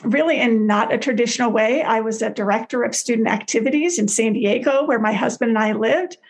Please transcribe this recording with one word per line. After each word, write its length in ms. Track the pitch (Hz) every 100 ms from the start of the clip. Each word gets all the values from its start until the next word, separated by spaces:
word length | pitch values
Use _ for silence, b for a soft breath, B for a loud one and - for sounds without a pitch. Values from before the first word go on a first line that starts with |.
really 380 | 233 269 330 285
in 260 | 240 226 214
not 280 | 208 -
a 40 | 226
traditional 540 | 269 220 240 - 240
way. 320 | 220 220 277
I 160 | 311 220
was 220 | 220 220
a 80 | 220
director 540 | 220 208 214 240 247
of 120 | 233 220
student 320 | - 226 220
activities 720 | 214 - 233 247 294 339 349
in 80 | 208
San 260 | - 226
Diego, 520 | 214 202 226 285 269 -
where 100 | 240
my 160 | 220
husband 360 | 214 226 - 233
and 100 | 220
I 140 | 214
lived. 440 | 214 220 311 370 - B